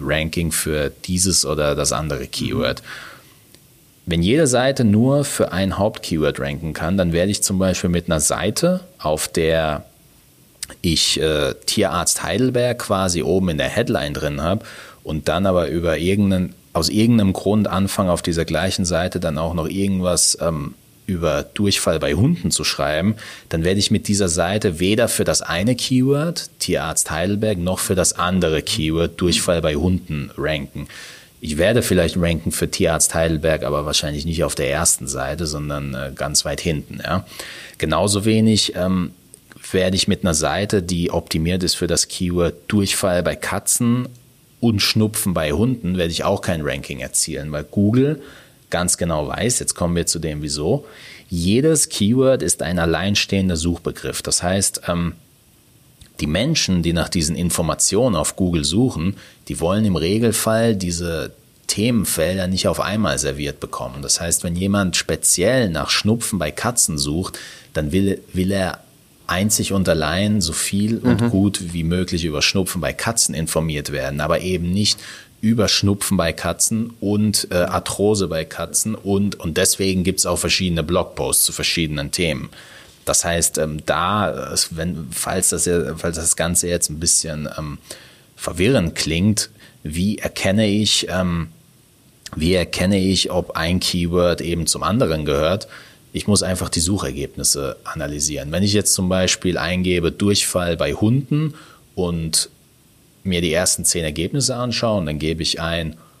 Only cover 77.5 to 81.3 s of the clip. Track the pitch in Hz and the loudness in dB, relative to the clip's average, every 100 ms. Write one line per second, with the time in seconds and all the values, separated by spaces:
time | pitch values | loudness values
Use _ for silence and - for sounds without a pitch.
77.5 | 90 87 90 - - 104 104 87 80 80 | 0 0 -2 -2 0 2 2 0 -2 -6
78.5 | - 85 - 110 110 95 98 101 - 85 | -8 -4 -4 -4 -4 -2 0 0 -2 -4
79.5 | 78 95 - 95 95 87 87 90 85 85 | 0 2 2 0 0 0 0 0 0 0
80.5 | - 92 82 78 90 82 - 65 | 0 0 0 0 0 -2 -4 -2